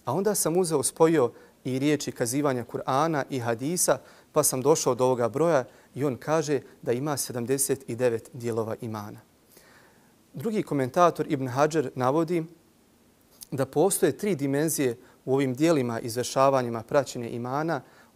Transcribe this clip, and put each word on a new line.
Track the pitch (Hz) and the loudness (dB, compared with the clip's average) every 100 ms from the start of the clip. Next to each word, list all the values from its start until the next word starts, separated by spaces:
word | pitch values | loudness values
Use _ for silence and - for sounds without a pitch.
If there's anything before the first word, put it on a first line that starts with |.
| - | -4
A | |
onda | 151 202 202 | -2 0 0
sam | 165 175 | 0 0
uzeo, | 175 151 | 2 0
spojio | 123 - 165 160 120 - - _ | 0 4 4 6 2 0 -20 _
i | 131 127 | -6 0
riječi | 143 143 135 | 2 0 -2
kazivanja | - 120 135 143 123 120 | -4 -2 0 0 -2 -4
Kur'ana | 131 - 135 160 151 131 | -8 -2 0 2 0 -2
i | 135 | -4
hadisa, | 117 117 135 175 - 131 - - _ | -2 -2 -2 0 0 0 -4 -20 _
pa | 156 | 0
sam | 139 131 | 0 2
došao | 131 160 139 120 | 2 2 2 2
do | 127 | 2
ovoga | 123 117 | 2 0
broja", | 127 165 143 120 - _ 131 | 0 2 2 0 -10 _ -6
i | |
on | 143 117 | -4 -4
kaže | - 160 147 135 - - | -2 -2 0 -4 -4 -8
da | 135 | -4
ima | 123 151 135 | -2 -2 -4
sedamdeset | - 123 120 135 - 135 - | -6 -6 -2 -2 0 -4 -4
i | 117 | -2
devet | 123 113 - | 0 0 -6
dijelova | 131 117 113 110 110 | -8 -4 -2 -4 -6
imana. | 117 107 104 117 - _ _ - - - _ _ _ _ _ | -8 -10 -12 -16 -20 _ _ -20 -20 -20 _ _ _ _ _
Drugi | - 180 214 | -10 -4 -4
komentator | - 143 123 180 175 156 147 | -2 -2 0 4 4 2 -2
Ibn | 139 131 | -4 -2
Hajar | 127 151 156 135 131 | 0 2 2 -2 0
navodi | 127 151 165 175 165 - _ _ _ _ _ _ _ _ - | 0 2 0 -2 -4 -12 _ _ _ _ _ _ _ _ -10
da | 127 127 | -6 -2
postoje | 147 185 190 170 135 | 2 2 4 0 0
tri | 208 151 | -2 -2
dimenzije | 139 139 160 151 131 117 - _ - | 0 0 0 0 0 -2 -10 _ -2
u | |
ovim | 135 135 | 0 0
dijelima, | 123 165 156 120 113 | 2 2 2 0 -4
izvršavanjima, | 123 113 117 135 139 135 120 117 | -6 -6 -2 4 4 4 0 -6
praćenje | - 147 - 127 117 | -2 0 0 -4 -8
imana. | 120 123 135 165 143 - - _ | -6 -4 -4 -2 -4 -8 -20 _